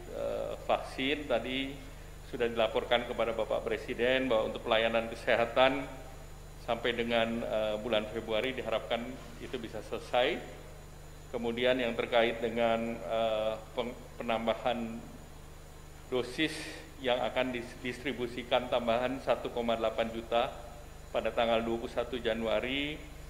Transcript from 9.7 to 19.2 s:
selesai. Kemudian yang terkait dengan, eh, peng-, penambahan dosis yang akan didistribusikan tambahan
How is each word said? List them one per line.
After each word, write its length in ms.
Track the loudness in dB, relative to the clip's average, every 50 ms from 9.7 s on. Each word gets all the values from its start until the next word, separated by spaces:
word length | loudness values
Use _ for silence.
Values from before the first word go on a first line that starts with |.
| -8 -8 -8 -6
selesai. 480 | -6 -6 -4 2 4 4 6 6 2 0 -4 -8 -12 -12 -14 -14 -14 -14 -14 -14 -14 -14 -14 -14 -14 -16 -12 -8
Kemudian 480 | -6 -2 -2 -2 0 4 4 6 6 6
yang 160 | 4 0 0
terkait 400 | 0 0 4 6 6 6 6 4
dengan, 640 | 0 -2 0 2 4 4 4 4 4 2 -2 -4 -4
eh, 560 | -4 -2 0 2 2 2 2 2 2 0 -2 -2 -8 -6
peng-, 240 | -4 -4 -4 -4 -6 -8 -12 -14 -12 -8
penambahan 800 | -2 0 0 2 2 0 0 2 2 0 0 0 -2 -4 -6 -8 -10 -12 -14 -14 -14 -16 -16 -16 -16 -14 -16 -16 -16 -16 -16 -16 -16 -16 -16 -16 -8 -2
dosis 400 | 0 0 0 0 0 0 0 0 0 -4 -8 -10 -10 -12 -14 -14 -12 -4
yang 160 | 2 2 2 4 2
akan 320 | 0 2 2 0 2 0
didistribusikan 1120 | -4 -6 -8 -10 -6 -4 -4 -4 -2 -4 -4 -2 -2 -4 -4 -4 -6 -2 2 2 2 2 2
tambahan 560 | 0 2 4 4 2 4 2 0 -2 -2